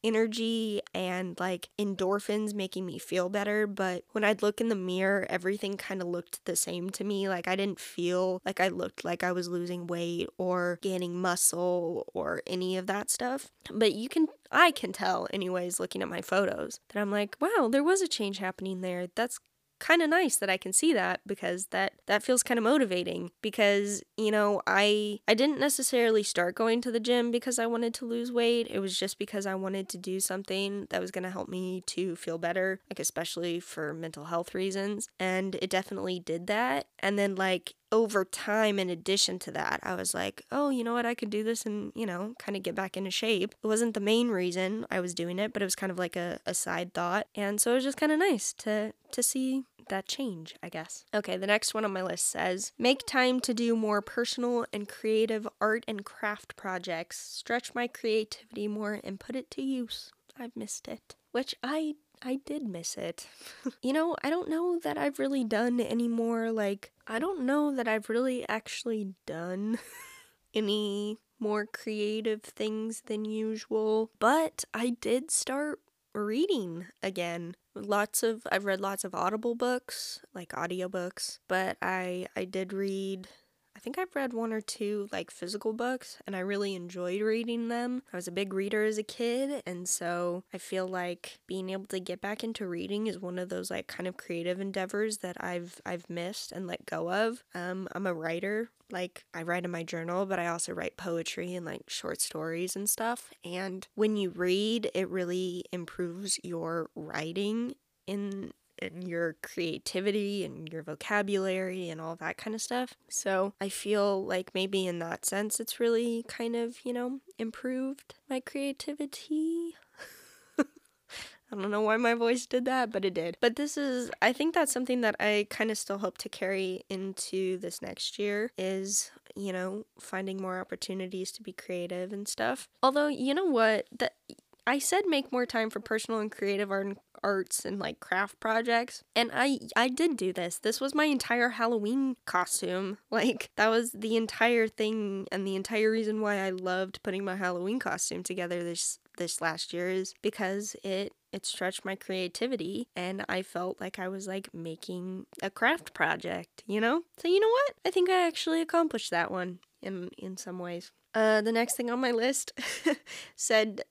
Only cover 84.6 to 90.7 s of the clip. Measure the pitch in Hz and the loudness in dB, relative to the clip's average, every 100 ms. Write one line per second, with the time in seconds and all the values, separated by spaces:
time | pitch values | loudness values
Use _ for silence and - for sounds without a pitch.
84.6 | 208 - 208 208 202 196 - - 180 208 | -4 -4 -2 -2 -4 -6 -8 -10 -8 -4
85.6 | 220 220 240 254 - - - 196 185 202 | -4 -2 -2 -2 -6 -14 -8 -4 -2 0
86.6 | 202 185 175 175 180 190 214 226 233 233 | -2 -4 -6 -6 -2 0 2 2 0 -2
87.6 | 233 240 240 254 - 180 180 175 202 190 | -2 -2 -2 -4 -6 -8 -4 -4 -2 -2
88.6 | 196 214 214 214 214 - 233 240 277 285 | 0 2 2 0 -4 -2 0 0 0 -2
89.6 | - 180 180 - 175 175 175 175 - 190 | -6 -6 -4 -2 0 0 0 -2 -6 -14
90.6 | - | -4